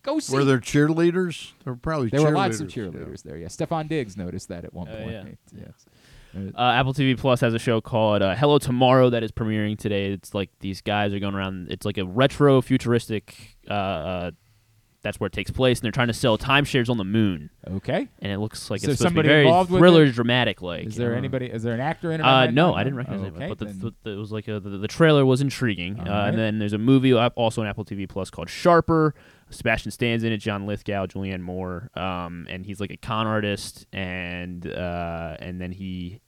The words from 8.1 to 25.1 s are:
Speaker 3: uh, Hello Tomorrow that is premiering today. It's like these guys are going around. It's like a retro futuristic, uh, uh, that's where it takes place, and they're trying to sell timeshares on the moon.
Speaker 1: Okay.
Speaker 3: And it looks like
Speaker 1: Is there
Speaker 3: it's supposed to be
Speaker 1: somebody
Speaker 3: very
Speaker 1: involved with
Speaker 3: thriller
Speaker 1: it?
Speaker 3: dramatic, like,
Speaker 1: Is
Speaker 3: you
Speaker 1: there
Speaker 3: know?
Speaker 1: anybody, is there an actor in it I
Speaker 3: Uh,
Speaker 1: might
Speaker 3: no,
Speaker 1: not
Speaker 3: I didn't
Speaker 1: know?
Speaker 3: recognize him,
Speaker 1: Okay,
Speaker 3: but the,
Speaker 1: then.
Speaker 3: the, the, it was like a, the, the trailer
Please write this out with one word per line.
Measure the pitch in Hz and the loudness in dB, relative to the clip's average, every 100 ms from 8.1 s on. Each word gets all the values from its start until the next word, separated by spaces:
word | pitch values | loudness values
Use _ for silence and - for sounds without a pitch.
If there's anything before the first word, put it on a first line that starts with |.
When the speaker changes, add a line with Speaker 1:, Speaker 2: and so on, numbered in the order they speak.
| 104 | 4
Speaker 3:
uh, | 98 | 2
Hello | 95 147 147 | 2 4 4
Tomorrow | 139 123 127 131 127 | 2 2 6 8 6
that | 117 | 4
is | 110 | -4
premiering | - 110 110 104 107 | -4 -2 -2 -2 -2
today. | 107 101 98 | -2 -2 -2
It's | 98 - | -4 -6
like | 101 95 _ | -6 -6 _
these | 98 92 | -8 -6
guys | - 104 104 | -2 0 0
are | 101 | -2
going | 101 | -4
around. | 98 95 95 85 | -4 -6 -6 -10
It's | 92 | -6
like | 104 104 | -6 -4
a | 92 | -4
retro | 101 135 - 143 131 | 2 2 6 6 6
futuristic, | - 131 117 117 - 107 - - - _ - | 4 0 2 0 0 -6 -8 -20 -20 _ -8
uh, | |
uh, | 104 95 92 80 90 87 82 _ _ _ _ _ _ | -4 -4 -4 -6 -6 -8 -10 _ _ _ _ _ _
that's | 107 - | -10 -6
where | 98 | -6
it | |
takes | - 98 | -4 -6
place, | - 127 120 | 0 2 2
and | |
they're | 113 | -2
trying | 101 120 | -2 -2
to | |
sell | 113 131 107 | 0 2 2
timeshares | - 139 139 135 120 | 2 2 2 0 0
on | 117 | -2
the | |
moon. | 95 110 107 82 76 _ - | 0 2 2 0 -10 _ -10
Speaker 1:
Okay. | 95 - 160 269 _ | -8 -4 -4 -6 _
Speaker 3:
And | 101 | -8
it | 98 | -6
looks | 107 - - | -6 -8 -8
like | 101 | -4
Speaker 1:
Is | |
there | - | -2
Speaker 3:
it's | 139 | 0
supposed | 190 170 | 2 2
to | |
be | 151 | 6
Speaker 1:
somebody | |
Speaker 3:
very | 151 143 | 6 8
Speaker 1:
involved | 175 185 | 6 4
with | 180 | 8
Speaker 3:
thriller | 175 165 | 10 10
Speaker 1:
it? | 147 | 6
Speaker 3:
dramatic, | 117 117 123 117 95 | 4 2 2 2 -2
like, | 90 82 90 | -6 -6 -6
Speaker 1:
Is | |
Speaker 3:
you | 110 | -4
Speaker 1:
there | 120 | -2
Speaker 3:
know? | 120 | -2
Speaker 1:
anybody, | 135 131 123 | -4 -4 -6
is | 117 | -6
there | 117 | -4
an | 117 | -4
actor | 139 160 170 | -4 -4 -6
in | 160 | 0
it | |
I | 127 131 | 4 6
Speaker 3:
Uh, | 123 | 4
Speaker 1:
might | |
Speaker 3:
no, | 123 175 | 4 4
Speaker 1:
not | 90 | 2
Speaker 3:
I | |
didn't | 123 | -2
Speaker 1:
know? | 131 | -4
Speaker 3:
recognize | 131 98 95 | -6 -6 -8
him, | 82 | -8
Speaker 1:
Okay, | 135 | -10
Speaker 3:
but | 107 | -8
the, | |
Speaker 1:
then. | 107 95 | -10 -10
Speaker 3:
the, | 113 - | -12 -10
the, | 113 | -12
it | 98 | -10
was | 107 | -8
like | 110 107 | -10 -8
a, | 104 | -8
the, | 98 | -8
the | 98 104 | -8 -8
trailer | - 160 | 4 6